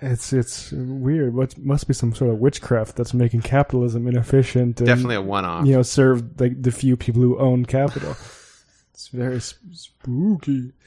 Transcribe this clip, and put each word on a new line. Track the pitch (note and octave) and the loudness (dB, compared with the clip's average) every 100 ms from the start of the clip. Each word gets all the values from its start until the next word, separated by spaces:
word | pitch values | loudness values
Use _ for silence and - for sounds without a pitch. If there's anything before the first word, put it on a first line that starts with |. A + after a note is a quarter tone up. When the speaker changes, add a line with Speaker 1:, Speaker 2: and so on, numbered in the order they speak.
Speaker 1:
It's, | C3+ A#2+ - | -4 -4 -2
it's | C3 A#2+ - - | -2 -2 -6 -12
weird. | C#3+ B2+ C3+ C3 D#3+ B2+ | -10 -8 -4 -2 0 0
What, | A#2+ C3 - | -2 -4 -4
must | C#3 C#3+ - | -4 -2 -2
be | |
some | C3 A#2+ | -2 -2
sort | A2+ B2 | 0 0
of | G#2+ | 2
witchcraft | C3+ - - A#2 A2 - | 0 0 -2 -2 -2 -6
that's | A#2+ | -2
making | B2 A#2 A#2 | 0 2 0
capitalism | - C3+ C#3 B2+ A#2+ A2+ B2 | 0 0 2 0 0 -2 -2
inefficient | B2 A2+ C3+ A#2+ B2 A#2+ A#2 | -2 2 2 4 2 0 2
and, | A#2+ | 2
Speaker 2:
Definitely | B2 B2 G#2+ | 2 2 -2
a | |
one-off. | G2 G2 F2+ E2+ C#3 | -2 -2 -2 2 4
Speaker 1:
you | |
know, | C3 | 4
serve | A#2+ - C3 B2 A#2 - | 4 4 4 4 0 -2
the, | B2 | -2
the | C3 B2 | 0 -2
few | A#2+ C3+ B2 | 0 0 0
people | - A#2 | 0 2
who | B2 B2+ | 2 4
own | C3 B2 | 2 2
capital. | A#2+ C3 C#3+ - D2+ - | 0 0 0 -2 -8 -10
<laughs> | - - - _ _ _ _ | -14 -20 -20 _ _ _ _
It's | - - | -20 -14
very | B2 B2+ B2+ | -6 -4 -6
sp-, | - - F#3 | -8 -14 -20
spooky. | E3+ - _ - B2 G3+ F3+ - C3+ B2+ - | -20 -20 _ -8 -2 0 0 -2 -4 -4 -14